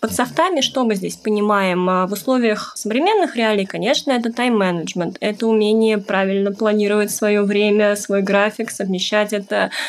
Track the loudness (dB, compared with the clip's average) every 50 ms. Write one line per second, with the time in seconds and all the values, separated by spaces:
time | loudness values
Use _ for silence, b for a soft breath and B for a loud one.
0 | -6 -4 -2 -2 -2 -2 0 0 0 2 2 0 -2 -2 0 0 0 0 0 -2
1 | -4 -6 -8 -6 -2 -2 0 2 2 2 2 2 2 2 2 2 2 2 2 0
2 | 0 -2 -4 -4 -2 0 0 2 2 0 0 -2 -6 -10 -12 -8 -6 -4 -2 0
3 | 2 2 2 2 2 0 0 0 0 0 2 0 -2 -2 -4 -2 0 0 0 0
4 | 0 0 0 0 -2 -2 -2 -2 0 2 2 2 2 0 0 -2 -4 -6 -4 -4
5 | -4 -4 -4 -4 -4 -4 -4 -2 0 2 2 4 4 4 4 4 4 2 2 0
6 | -2 -2 -2 0 0 0 0 0 0 -2 -2 0 0 0 2 2 2 2 2 0
7 | 0 -2 -2 -2 0 2 2 2 2 2 2 2 2 4 4 4 4 2 0 0
8 | -2 -2 0 0 2 2 2 2 2 0 -2 -4 -8 -6 -6 -6 -4 -4 -2 -2
9 | -2 0 0 0 0 0 -2 -4 -4 -2 -2 0 0 -2 B B B